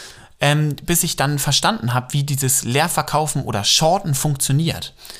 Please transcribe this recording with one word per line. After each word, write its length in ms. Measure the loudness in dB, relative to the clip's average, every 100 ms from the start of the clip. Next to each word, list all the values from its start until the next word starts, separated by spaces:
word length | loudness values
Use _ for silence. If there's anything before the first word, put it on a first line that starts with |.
| -18 -20 -20 -2
ähm, 360 | 2 2 2 -2
bis 280 | 0 0
ich 120 | 0 0
dann 220 | 0 0
verstanden 560 | 0 2 2 0 0
hab, 180 | -2 -2
wie 120 | -2
dieses 400 | 0 0 0 0
Leerverkaufen 800 | 0 0 2 0 0 0 0 -2
oder 200 | -2 -2
Shorten 500 | 2 4 4 2 0
funktioniert. 800 | 0 0 0 2 2 2 -2 -8 -16 -20 -18